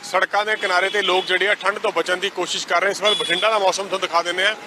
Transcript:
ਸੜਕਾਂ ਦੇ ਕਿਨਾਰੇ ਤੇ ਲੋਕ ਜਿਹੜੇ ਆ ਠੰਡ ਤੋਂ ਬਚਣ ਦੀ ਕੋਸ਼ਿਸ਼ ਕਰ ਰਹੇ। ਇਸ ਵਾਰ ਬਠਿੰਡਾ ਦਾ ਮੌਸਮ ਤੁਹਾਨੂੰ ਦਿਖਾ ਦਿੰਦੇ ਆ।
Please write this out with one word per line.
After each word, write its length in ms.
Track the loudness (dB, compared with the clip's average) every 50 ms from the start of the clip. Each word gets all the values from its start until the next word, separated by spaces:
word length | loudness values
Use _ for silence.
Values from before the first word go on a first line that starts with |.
| -14
ਸੜਕਾਂ 420 | -2 -2 -2 -2 0 0 -2 0
ਦੇ 100 | 0 -2
ਕਿਨਾਰੇ 340 | -2 0 0 2 2 2 2
ਤੇ 120 | 0 0
ਲੋਕ 240 | 0 2 2 0 2
ਜਿਹੜੇ 220 | 2 2 2 2 2
ਆ 60 | 0
ਠੰਡ 260 | 2 0 -2 -2 0
ਤੋਂ 120 | -2 -2
ਬਚਣ 260 | -2 0 0 0 -2 -2
ਦੀ 120 | -2 -4
ਕੋਸ਼ਿਸ਼ 380 | -4 -4 -4 -4 -4 -6 -4 0
ਕਰ 140 | 0 2
ਰਹੇ। 100 | 2 2
ਇਸ 100 | -2 0
ਵਾਰ 120 | 0 0 2
ਬਠਿੰਡਾ 360 | 2 0 -2 -2 0 2 2
ਦਾ 100 | 2 4
ਮੌਸਮ 240 | 2 2 2 0 -2
ਤੁਹਾਨੂੰ 180 | -4 -4 -4
ਦਿਖਾ 220 | -4 0 0 0 0
ਦਿੰਦੇ 220 | 0 -2 0 0
ਆ। 100 | 0 0 -2 -8